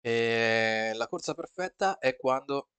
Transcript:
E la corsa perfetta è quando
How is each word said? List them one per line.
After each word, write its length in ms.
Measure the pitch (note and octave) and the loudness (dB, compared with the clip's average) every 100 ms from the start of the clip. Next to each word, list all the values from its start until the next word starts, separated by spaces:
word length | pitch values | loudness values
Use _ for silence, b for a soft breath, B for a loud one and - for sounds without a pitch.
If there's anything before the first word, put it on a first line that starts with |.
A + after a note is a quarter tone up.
E 920 | A#2+ A#2 A#2 A2+ A2+ A2+ A2 A2 A2 | 0 2 2 2 4 4 2 2 -2
la 140 | A2 - | -2 -4
corsa 260 | F#3+ - | -4 -6
perfetta 640 | D#3 D#3+ - F#3 _ G3 F#3+ | -8 -8 -8 -8 _ -2 2
è 180 | C3 B2+ | 0 0
quando 520 | C3 C3 C#3 C#3 - | 0 0 0 -6 -6